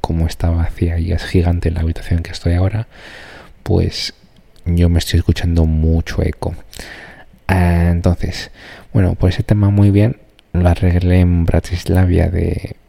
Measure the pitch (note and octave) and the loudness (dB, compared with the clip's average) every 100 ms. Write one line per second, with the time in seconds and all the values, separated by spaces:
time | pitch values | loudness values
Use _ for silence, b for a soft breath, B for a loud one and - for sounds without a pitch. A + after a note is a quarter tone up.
0 | - E2 E2 - E2+ E2+ E2 - F2 E2 | -4 -2 -2 -2 -2 -2 -4 -4 -4 -2
1 | E2+ E2 - F#2 E2+ F2 E2+ E2 D#2+ D#2+ | -4 -4 0 0 2 0 -2 -2 -4 -4
2 | - E2+ D#2+ - F2 E2+ F#2+ G#2+ A2+ B | -4 -4 -4 -6 -2 0 0 -2 -8 B
3 | B B B B B - - F2+ F2 - | B B B B B -16 -2 0 0 -4
4 | - - - _ _ - - E2+ F2 F2 | -10 -12 -20 _ _ -12 -2 2 4 2
5 | - E2 - D#2+ F2+ E2+ D#2+ D#2 D#2+ E2 | 2 0 0 0 0 2 2 2 2 0
6 | - - A2 - - E2+ - B B B | -2 -4 -4 -4 -8 -10 -16 B B B
7 | B B B - - F#2 F2 E2+ F2 E2+ | B B B -16 -2 2 2 2 2 2
8 | F2+ F2 E2+ - - B B B B - | 0 0 -4 -6 -14 B B B B 0
9 | F2+ F2 F#2+ - - G#2 G2+ G2+ G2+ G2+ | 0 2 0 0 -2 2 2 4 4 4
10 | G#2+ - - _ _ F2 F2 E2+ F#2 F2 | 2 -2 -14 _ _ 0 2 2 2 2
11 | F2+ F2+ F2 F2 E2+ F2 - F2 - F2+ | 2 4 4 2 2 0 -2 -6 0 2
12 | F#2 F2 E2 E2+ E2+ - - - | 2 2 0 0 -2 -4 -10 -16